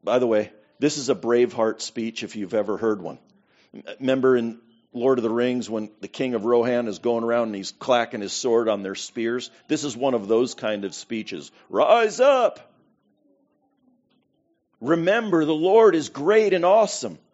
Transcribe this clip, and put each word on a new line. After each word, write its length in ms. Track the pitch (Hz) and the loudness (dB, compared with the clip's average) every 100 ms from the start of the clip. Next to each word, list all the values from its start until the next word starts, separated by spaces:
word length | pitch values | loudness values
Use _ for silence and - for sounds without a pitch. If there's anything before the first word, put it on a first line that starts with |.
By 140 | - 123 | 0 0
the 80 | 123 | 2
way, 260 | 110 104 _ _ _ | 0 0 _ _ _
this 180 | 147 147 | -2 -2
is 120 | 127 | -4
a 60 | 110 | -2
Braveheart 680 | 113 120 120 123 110 - | 2 2 2 2 -2 -2
speech 420 | - - 113 113 | -10 -6 -8 -8
if 120 | 104 110 | -12 -10
you've 200 | 92 110 | -4 -2
ever 220 | 107 98 | -2 -2
heard 240 | 113 104 | -2 -2
one. 180 | 85 65 _ _ _ _ _ | -6 -14 _ _ _ _ _
M-, 100 | - - - | -20 -18 -6
remember 360 | 131 131 131 127 | -2 0 2 2
in 240 | 117 113 _ _ _ | 0 -8 _ _ _
Lord 260 | 123 123 127 | -2 0 2
of 40 | |
the 60 | 113 | 0
Rings 400 | 117 123 123 101 | 0 0 -2 -4
when 220 | 110 107 _ | -8 -8 _
the 80 | 101 | -16
King 260 | - 131 | -6 -4
of 120 | 117 107 | -4 0
Rohan 420 | 120 120 120 117 | 2 2 -2 -4
is 120 | 92 | -4
going 240 | 120 117 | -2 -2
around 260 | 117 117 117 | 0 -2 -2
and 60 | 101 | -6
he's 160 | 92 | -10
clacking 500 | - - 120 113 113 | -12 0 0 0 -6
his 120 | 101 | -8
sword 360 | - 131 117 113 | -4 2 2 2
on 120 | 104 | -2
their 140 | 98 95 | -4 -10
spears? 560 | - - 113 123 120 _ _ | -10 -6 -4 -6 -10 _ _
This 160 | 156 | -4
is 120 | 143 117 | -4 -4
one 200 | 135 123 | -2 -2
of 120 | 98 | 0
those 280 | 113 123 - | 0 0 -4
kind 300 | 113 104 98 | -6 -6 -8
of 100 | - | -12
speeches. 560 | - 113 104 90 71 _ _ | -10 -10 -8 -12 -14 _ _
"Rise 500 | 98 147 233 220 190 | 0 4 4 4 4
up! 520 | 262 269 226 - - _ _ _ _ _ _ _ _ _ _ _ _ _ _ _ _ _ _ _ _ _ | 4 4 2 -2 -20 _ _ _ _ _ _ _ _ _ _ _ _ _ _ _ _ _ _ _ _ _
Remember, 680 | 117 170 170 220 220 175 151 | -2 0 2 0 2 0 2
the 80 | |
Lord 400 | 156 170 214 226 | 0 4 6 6
is 160 | 165 143 | 4 -2
great 440 | - 151 220 214 | -4 2 4 4
and 120 | 190 175 | 2 4
awesome." 540 | 208 208 - 117 80 _ | 4 2 -2 -10 -12 _